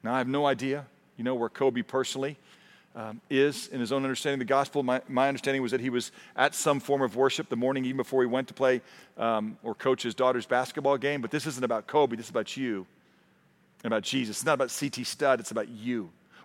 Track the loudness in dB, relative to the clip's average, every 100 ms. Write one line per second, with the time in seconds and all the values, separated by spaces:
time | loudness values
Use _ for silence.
0 | 0 0 2 2 2 2 0 -4 -6 _
1 | _ -6 -2 0 -2 2 2 2 -2 -2
2 | -2 -4 -6 -6 _ -20 -20 -20 _ -12
3 | -12 -12 _ 4 4 2 -8 -6 0 0
4 | 0 -2 -2 -2 2 2 2 -2 0 -2
5 | 0 2 2 2 -2 0 0 0 0 -4
6 | -4 -14 -10 0 0 2 0 0 0 0
7 | 0 2 2 2 -4 -2 0 0 -2 -4
8 | 0 2 2 0 -4 2 2 2 -2 -20
9 | -18 -4 0 0 -2 -6 -8 -2 0 2
10 | 0 2 2 2 0 0 0 -2 0 2
11 | 0 -2 -4 -4 -4 -4 -2 -2 0 2
12 | 2 0 -4 -4 -4 -6 -4 -4 -8 _
13 | _ _ _ _ _ _ _ _ -2 -2
14 | 0 -2 -2 -2 0 2 0 -2 -6 -6
15 | -8 0 2 2 0 -4 -4 -8 -4 -4
16 | -6 _ _ -20